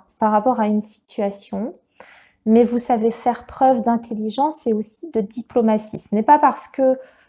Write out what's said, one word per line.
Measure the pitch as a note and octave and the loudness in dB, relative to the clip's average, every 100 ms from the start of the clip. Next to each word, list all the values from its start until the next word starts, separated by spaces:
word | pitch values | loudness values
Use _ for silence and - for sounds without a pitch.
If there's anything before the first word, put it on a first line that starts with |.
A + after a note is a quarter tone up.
| _ _ | _ _
par | A3 | 0
rapport | G#3+ A3 A#3 | 2 0 0
à | G#3+ | 0
une | G#3+ | -2
situation, | G#3 - - - G3+ G3+ - G3 A3+ F4+ _ _ - - _ _ - | -4 -12 -14 -6 -6 -6 -10 -8 -8 -10 _ _ -20 -20 _ _ 2
mais | A3+ | 4
vous | A#3 A#3+ | 4 0
savez | A#3+ A#3+ A3 | -2 -2 -2
faire | A3+ - A#3 - | -2 -4 -4 -8
preuve | - C4 B3+ | 0 2 2
d'intelligence | A3 A#3 A#3 A3 G#3+ G#3+ C#4+ D4+ - | 0 -2 -4 -8 -6 -2 -4 -2 -4
et | |
aussi | G#3+ G#3+ - E4+ | -4 -4 -12 -8
de | A#3 | -6
diplomatie. | G#3 - - C4 A3+ G#3+ G#3+ - | -6 -8 -6 0 2 0 -2 -14
Ce | - | -6
n'est | G3+ | -2
pas | A3 D4 | 4 4
parce | D4 A#3+ - | 4 0 -6
que | - C4 C4 - _ | 0 0 0 -4 _